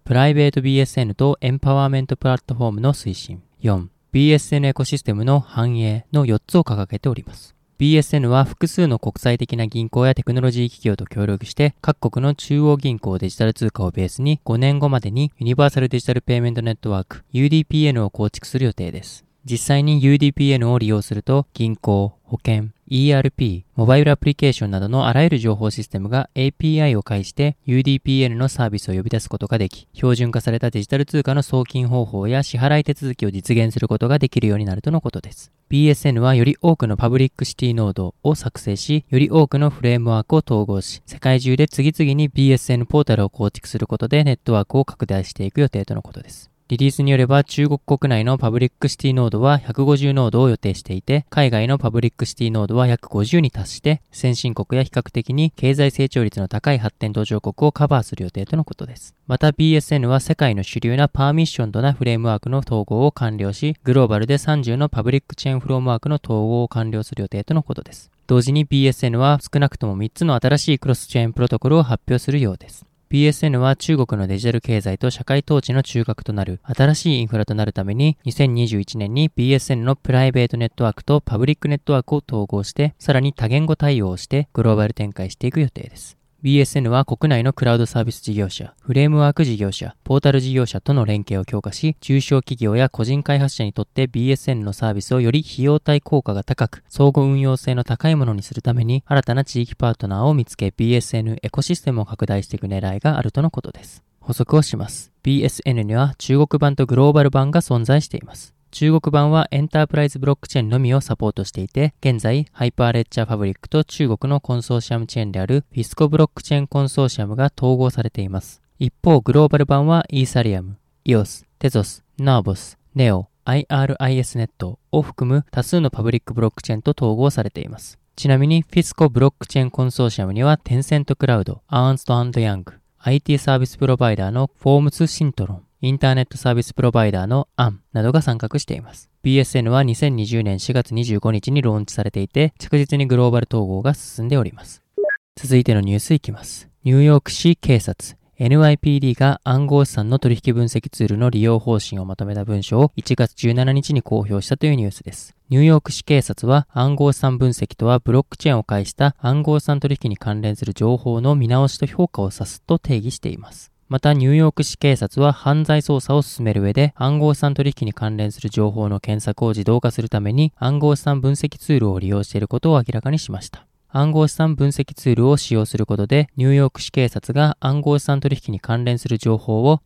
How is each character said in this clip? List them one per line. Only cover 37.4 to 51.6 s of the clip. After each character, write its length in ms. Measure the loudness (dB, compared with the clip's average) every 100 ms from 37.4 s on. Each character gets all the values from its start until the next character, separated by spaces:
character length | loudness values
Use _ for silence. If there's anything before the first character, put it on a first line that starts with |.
シ 120 | -8 -4
テ 100 | -2
ィ 80 |
ノ 160 | 0 -2
ー 20 |
ド 200 | -2 -6 -4
を 120 | -2
作 260 | -2 -4 -8
成 160 | -8 -6
し、 280 | -2 -2 0
よ 100 | 2
り 120 | 4
多 160 | 4 4
く 100 | 4
の 120 | 0
フ 120 | 0
レ 140 | 0 0
ー 40 |
ム 100 | 0
ワ 100 | 0
ー 40 |
ク 120 | 2 0
を 60 |
統 220 | 2 -2 0
合 140 | -4
し、 220 | -6 -14 -18
世 120 | -4
界 220 | 0 0
中 160 | 2 0
で 120 | 0
次 240 | 0 -2
々 200 | 0 0
に 140 | 2 0
ビ 200 | 2 4
ー 40 |
エ 40 | 4
ス 120 | 2
エ 60 | -2
ヌ 80 |
ポ 180 | 2 0
ー 20 |
タ 120 | 2 2
ル 80 |
を 60 | 0
構 200 | -2 -4
築 180 | -4 -10
す 100 | -6
る 80 | -4
こ 100 | -4
と 120 | 0
で 160 | 2
ネ 80 | 2
ッ 60 | 0
ト 120 | 0
ワ 80 | 0
ー 20 | 0
ク 120 | -2
を 60 |
拡 220 | -2 -4 -4
大 180 | -4
し 80 | -4
て 120 | -6
い 80 | -6
く 80 | 0
予 80 | 0
定 160 | 0
と 100 | -6
の 80 | -8
こ 100 | -10
と 100 | -18
で 60 | -20
す。 200 | -20 -20 _ -6
リ 80 | 0
リ 120 | 0
ー 20 |
ス 120 | 2
に 80 | 2
よ 60 | 2
れ 100 | 2
ば、 180 | 0
中 220 | -4 -2 -2
国 120 | -2
国 320 | -2 -2 0
内 140 | 0
の 120 | 0 0
パ 140 | 0
ブ 100 | 0
リ 80 | -2
ッ 40 | -2
ク 100 | -6
シ 100 | -2
テ 100 | -2
ィ 60 |
ノ 140 | 0 0
ー 20 |
ド 100 | 2
は 160 | 2 2
百 300 | -2 -2 2
五 100 | 2
十 160 | 2
ノ 160 | 2 2
ー 20 |
ド 120 | 4
を 80 | 2
予 80 | 2
定 160 | -2
し 80 | -6
て 100 | -6
い 80 | -8
て、 240 | -2 -2 -2
海 180 | 0 0
外 180 | 2